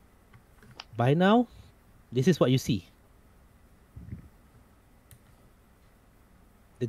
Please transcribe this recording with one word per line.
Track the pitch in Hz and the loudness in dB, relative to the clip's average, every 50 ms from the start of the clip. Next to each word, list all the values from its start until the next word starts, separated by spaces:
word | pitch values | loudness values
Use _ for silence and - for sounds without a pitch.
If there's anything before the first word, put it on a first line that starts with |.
| _ _ _ _ _ _ - - _ _ _ _ - - - - - - - | _ _ _ _ _ _ -20 -20 _ _ _ _ -20 -20 -20 -20 -20 -16 -6
by | 107 120 127 143 | -2 0 0 2
now, | 170 180 196 214 240 247 - - - - - _ _ _ _ - - _ _ | 2 4 4 4 2 0 -2 -8 -20 -20 -20 _ _ _ _ -20 -20 _ _
this | - 123 131 | -6 -2 2
is | 185 170 - | 2 2 2
what | 160 127 | 2 2
you | 131 | 2
see. | 131 - - 131 92 - - _ _ _ _ _ _ _ _ _ _ _ _ _ _ _ _ - _ _ _ _ - - - - - - - _ _ _ _ _ - _ _ _ _ _ _ _ _ _ _ - _ _ _ _ _ _ _ _ _ _ _ _ _ _ _ _ _ _ _ _ _ _ _ _ _ _ _ _ _ _ _ _ _ | 0 0 -2 -6 -6 -6 -12 _ _ _ _ _ _ _ _ _ _ _ _ _ _ _ _ -20 _ _ _ _ -20 -18 -18 -18 -20 -20 -20 _ _ _ _ _ -20 _ _ _ _ _ _ _ _ _ _ -20 _ _ _ _ _ _ _ _ _ _ _ _ _ _ _ _ _ _ _ _ _ _ _ _ _ _ _ _ _ _ _ _ _
The | 127 | -10